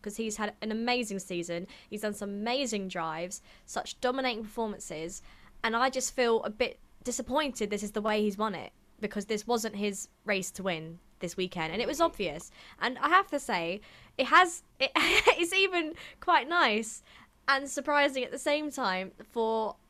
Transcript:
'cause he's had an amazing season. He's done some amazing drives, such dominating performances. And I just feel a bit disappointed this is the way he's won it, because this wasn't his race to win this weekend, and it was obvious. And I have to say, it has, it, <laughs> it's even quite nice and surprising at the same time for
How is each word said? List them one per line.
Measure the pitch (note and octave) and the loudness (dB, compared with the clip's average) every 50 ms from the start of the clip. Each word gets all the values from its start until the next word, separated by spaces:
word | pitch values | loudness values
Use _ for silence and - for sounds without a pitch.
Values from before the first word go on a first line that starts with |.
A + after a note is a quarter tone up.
'cause | - G#3 G3+ | -10 -10 -8
he's | - A3+ A3 G#3 - | -6 -6 -6 -4 -4
had | G#3+ G#3 G#3+ _ | -6 -6 -6 _
an | - A3 | -6 -6
amazing | G#3+ A3+ A#3 A#3+ B3 B3 A#3+ G#3+ G3 G3 | -4 -4 -2 0 0 0 -2 -4 -6 -8
season. | F#3 - F#3 F3 E3+ E3+ E3+ E3+ F#3 - - - - _ | -6 -6 -6 -6 -4 -4 -6 -6 -6 -10 -16 -20 -14 _
He's | G#3 G#3 | -10 -6
done | G#3+ G#3+ G#3 | -4 -4 -4
some | G#3 G#3 G3+ | -4 -8 -8
amazing | G3+ G3+ G#3 A#3 B3 C#4 C#4+ A#3 A3 G3+ F#3+ F#3 | -6 -4 -4 -2 -2 0 -2 -2 -2 -4 -4 -4
drives, | - F3+ E3 D#3+ D#3 D#3+ F3 F#3 - - - - - - _ | -6 -4 -4 -4 -4 -6 -8 -8 -10 -14 -16 -20 -20 -20 _
such | - - G3+ - - - - | -8 -8 -8 -6 -8 -10 -2
dominating | - B3 B3+ C4+ C4 B3+ A#3 G#3+ A3+ | -2 0 0 0 -2 -2 -2 -4 -8
performances. | G#3 - - A3+ G#3+ G3+ - - - E3 D3+ D#3+ F3 G3+ - - - - - - - - - | -8 -4 -4 -4 -4 -4 -8 -10 -10 -8 -8 -8 -8 -10 -12 -16 -18 -20 -20 -20 -20 -12 -4
And | - A3+ A3 | -2 0 2
I | A#3 B3+ C4+ | 2 2 2
just | C4 C4 B3 - - | 2 0 -4 -2 0
feel | - B3 A#3 A3+ A3+ - | 2 4 4 4 2 2
a | - | -2
bit | G#3+ - B3 A3 - - - - - - - | -2 -2 -2 -2 -2 -12 -20 -20 -20 -10 -8
disappointed | B3+ A#3+ - B3 - B3 D4 D#4 C#4 - - A3 G#3 | -6 -6 -6 -4 0 0 0 0 0 -2 -4 -4 -2
this | G#3 G3+ | -2 -4
is | G#3 G#3 | -4 -4
the | - G#3+ | -4 -2
way | G#3 G#3+ G#3+ G#3+ | 0 2 2 2
he's | G#3 G#3 G3 G3 | 2 2 2 0
won | G#3+ A3 F#3+ | -2 -2 -2
it, | D#3+ G#2 - _ _ _ _ - - | -6 -10 -12 _ _ _ _ -12 -8
because | G#3 G#3 - G#3+ F#3+ | -8 -6 -4 -6 -4
this | - A3 G#3 - | -2 -4 -4 0
wasn't | - A#3+ A#3 G#3 A3 G#3 | 0 0 0 0 -4 -4
his | G3+ G3+ G#3 G3 G3 - - _ _ _ | -2 -4 -4 -4 -6 -12 -14 _ _ _
race | - G3+ G3 F3+ - | -2 -2 -2 -2 -6
to | - - | -8 -4
win | F#3 F#3+ E3+ D#3+ D#3+ D#3+ E3 F3 - - - - | -4 -2 -2 -4 -6 -12 -14 -16 -20 -20 -12 -8
this | - E3+ - | -8 -6 -2
weekend, | - F#3 F3+ - F3 D#3+ D#3+ | -2 -4 -2 -2 -4 -4 -2
and | E3 G#3 | -2 -2
it | A#3+ A3 | -2 -2
was | D4+ - | 2 2
obvious. | E4 E4+ E4+ - G3+ E3 C#3+ E3+ - - - - - - - - | 2 0 2 -2 -4 -4 -4 -8 -14 -16 -20 -20 -20 -20 -8 -4
And | F#3 A#3+ C4 - | -4 -4 -2 0
I | C4+ D4 | 2 6
have | F4 F#4+ G4 - | 6 4 4 4
to | - C#4+ | -4 -4
say, | - - A3 F3 E3 E3 F#3 G#3 - - - - - - _ - | -2 -2 -2 -2 0 -2 -4 -6 -8 -16 -20 -20 -20 -14 _ -2
it | C4+ | 2
has, | A#3+ C#4+ E4+ F#4 F4 - - - _ _ _ | 8 8 8 8 8 2 -10 -14 _ _ _
it, | C4 C4 | -2 2
<laughs> | - | 2
it's | D#4+ D#4+ F4 F#4 G4+ - - F#4 D#4 F4 E4+ | 2 4 6 4 6 6 6 6 6 2 2
even | F#4+ F#4+ G4 F#4+ F#4 F4 D#4 D#4 E4 - - - - _ | 4 4 4 4 2 0 -2 -2 -6 -10 -16 -18 -18 _
quite | - - E4+ D#4 A3+ C#4+ | 2 4 4 4 4 4
nice | E4+ F4 D#4+ A#3+ G#3 A3 A3+ - - - _ - - - - _ _ _ _ - | 2 4 4 4 4 0 -2 -4 -10 -14 _ -20 -20 -20 -20 _ _ _ _ 0
and | C#4 C4+ C#4+ C4+ | 2 2 0 -4
surprising | - D4 C4+ D4+ D4 C#4+ C#4+ D4 C4+ C4 B3 | -6 -4 0 2 4 6 4 4 2 0 -4
at | - | -4
the | - C#4 | -6 -4
same | - D#4 D4 D4+ D4+ D4 | 0 0 0 0 0 -4
time | - - A3+ G3 F#3 F#3 F#3+ F#3+ - - - - | -4 -2 0 0 0 -2 -4 -6 -10 -18 -20 -8
for | - A#3 A3+ A3 A3+ A3+ A3 G3+ - _ _ | -2 0 0 2 2 0 -2 -2 -6 _ _